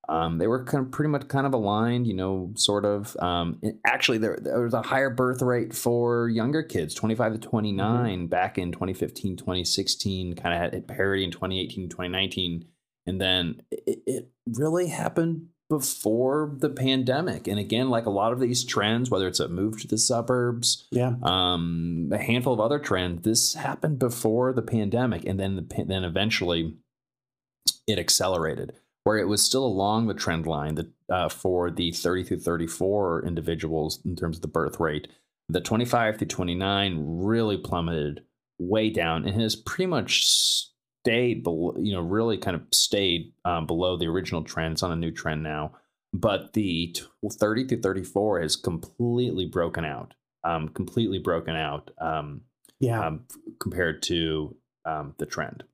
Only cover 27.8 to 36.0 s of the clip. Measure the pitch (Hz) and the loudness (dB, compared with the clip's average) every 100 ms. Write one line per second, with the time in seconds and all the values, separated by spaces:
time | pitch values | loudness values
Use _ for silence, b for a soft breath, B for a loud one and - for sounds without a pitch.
27.8 | - 98 82 - 90 90 80 - - b | -2 -2 2 2 4 2 0 -2 -8 b
28.8 | b _ - 107 92 104 - 135 131 98 | b _ 2 2 2 2 4 4 2 2
29.8 | 101 110 113 - - 82 80 78 73 78 | 2 4 2 0 0 0 0 -2 -2 -4
30.8 | 80 _ - 90 80 - 95 90 87 85 | -6 _ -2 0 0 -2 0 0 0 0
31.8 | 85 82 87 92 92 87 85 85 82 - | -2 0 0 0 -2 -2 0 -2 -2 -2
32.8 | 95 104 92 82 87 85 78 80 80 80 | 0 2 0 0 -2 -4 -2 -4 -2 -2
33.8 | 76 - 92 87 85 82 82 82 71 - | -2 -4 -6 -4 -4 -4 -4 -2 -2 0
34.8 | 82 76 - b b _ - 87 - 110 | -2 -2 -8 b b _ -4 -4 0 0
35.8 | 123 120 | 2 2